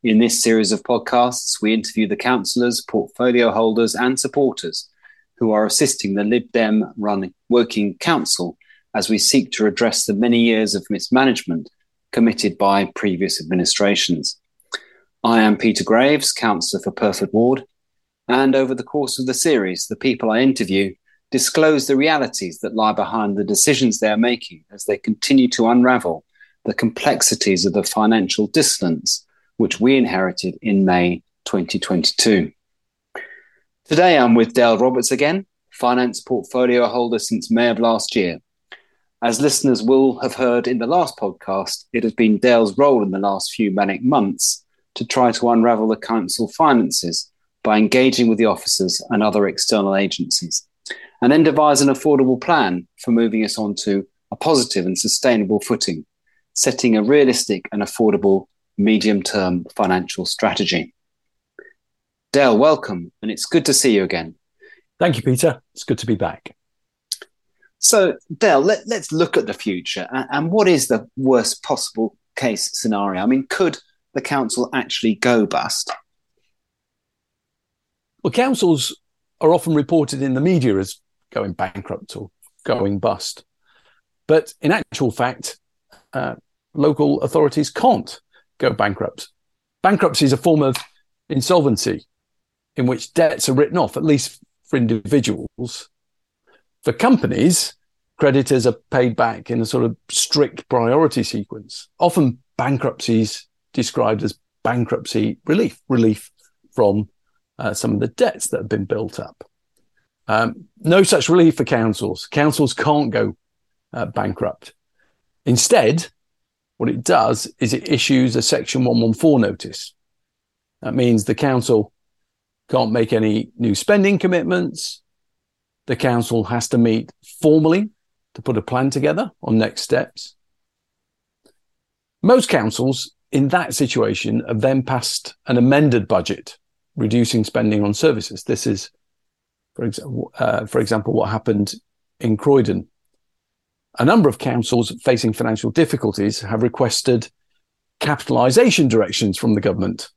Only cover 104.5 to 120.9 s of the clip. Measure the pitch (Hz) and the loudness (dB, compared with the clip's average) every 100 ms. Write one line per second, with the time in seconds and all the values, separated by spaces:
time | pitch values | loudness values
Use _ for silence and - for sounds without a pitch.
104.5 | _ 113 123 117 120 - 113 107 - - | _ -4 -2 -2 -4 -4 -4 -2 -4 -2
105.5 | 170 233 - _ 127 113 107 - _ _ | 0 -2 -6 _ 2 2 0 -8 _ _
106.5 | _ _ - 107 101 101 _ _ _ _ | _ _ 0 2 2 -4 _ _ _ _
107.5 | - 110 98 117 104 120 - 247 - - | -8 -8 -4 -4 -2 -4 0 0 0 -6
108.5 | - 107 107 98 - 95 - - _ - | -6 -4 -4 -2 -4 -6 -10 -14 _ -20
109.5 | _ _ _ _ _ _ _ - 110 117 | _ _ _ _ _ _ _ -2 0 0
110.5 | 113 - _ 151 180 190 185 131 175 165 | -4 -20 _ 2 4 6 2 2 4 4
111.5 | - 123 123 110 104 95 92 - 143 147 | 2 0 0 0 0 -4 -6 -6 0 0
112.5 | 135 143 - 147 147 135 104 107 - _ | 2 0 0 0 0 0 -2 -4 -6 _
113.5 | _ _ _ _ 120 107 113 104 95 - | _ _ _ _ -10 -8 -6 -6 -4 -6
114.5 | - - _ _ _ _ _ _ _ - | -8 -20 _ _ _ _ _ _ _ -2
115.5 | 120 - 226 113 160 - _ _ _ _ | 0 4 4 4 0 -4 _ _ _ _
116.5 | _ _ _ 123 120 123 170 113 117 - | _ _ _ -4 -4 0 2 2 0 -6
117.5 | - 120 139 - 139 - 135 127 120 113 | -6 -2 -2 -2 -2 2 2 2 0 0
118.5 | 120 117 131 123 117 117 110 165 139 104 | -2 -2 -2 0 2 2 2 4 4 2
119.5 | 95 90 - - _ _ _ _ _ _ | -2 -12 -14 -16 _ _ _ _ _ _
120.5 | _ _ _ - | _ _ _ -6